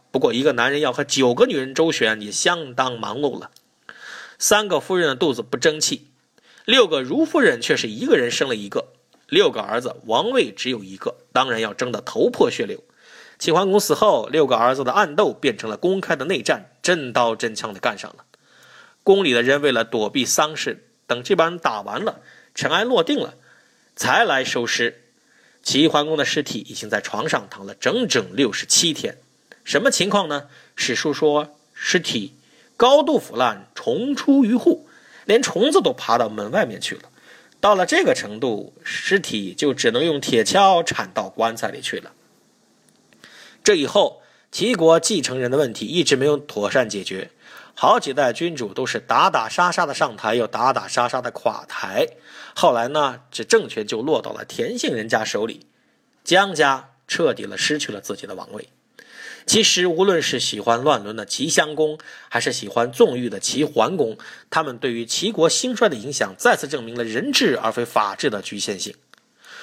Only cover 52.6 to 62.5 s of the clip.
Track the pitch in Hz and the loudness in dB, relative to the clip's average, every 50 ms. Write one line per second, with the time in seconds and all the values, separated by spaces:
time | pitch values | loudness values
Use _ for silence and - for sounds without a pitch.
52.6 | - 165 131 117 117 123 147 151 147 135 120 120 - _ - - 117 - - 226 | 4 4 4 4 0 0 0 0 0 0 -2 -6 -16 _ -10 -10 0 2 2 2
53.6 | 180 117 - 113 107 104 - 110 120 151 151 117 - - - - - - - - | 2 0 -6 -8 -6 -4 -6 -4 0 0 0 0 0 -4 -10 -10 -12 -12 -6 -6
54.6 | 117 147 233 247 - 285 156 113 107 113 120 113 110 - - 107 107 117 - - | -4 -4 -4 -4 -4 -2 -2 -4 -2 0 0 0 0 -2 -2 -4 -4 -4 -6 -10
55.6 | - _ _ _ _ _ _ _ _ _ _ _ _ - 170 180 202 196 180 147 | -16 _ _ _ _ _ _ _ _ _ _ _ _ 2 2 4 4 2 2 2
56.6 | 151 139 135 131 131 - _ _ _ _ - - 170 143 113 - 107 101 98 92 | 2 2 2 0 -4 -12 _ _ _ _ -4 0 0 0 0 -2 -6 -12 -6 -4
57.6 | - - 151 151 - - 107 98 - - 104 - - 98 98 92 90 - 101 104 | -2 -2 -2 -2 -4 -6 -8 -12 -10 -10 -10 -10 -10 -14 -14 -14 -14 -14 -14 -16
58.6 | - - _ _ _ _ _ - - _ - - - - - - - - - 214 | -16 -18 _ _ _ _ _ -20 -20 _ -20 -20 -18 -18 -18 -14 -4 2 2 4
59.6 | 220 - - 180 180 180 170 160 190 202 185 165 143 - - 123 - - - 107 | 4 4 2 2 0 0 2 2 4 4 4 2 0 -2 -2 -2 -4 -4 -6 -4
60.6 | 101 120 117 117 127 151 143 117 101 101 107 113 104 - - - 139 170 - 185 | 0 0 0 2 4 2 2 2 0 -6 -10 -10 -10 -8 -6 -6 -4 0 0 0
61.6 | 165 151 151 143 156 151 151 156 - - - - - - - 117 - 139 | 0 0 0 -2 -2 -2 -2 -6 -14 -20 -20 -20 -20 -6 -6 -4 -2 -2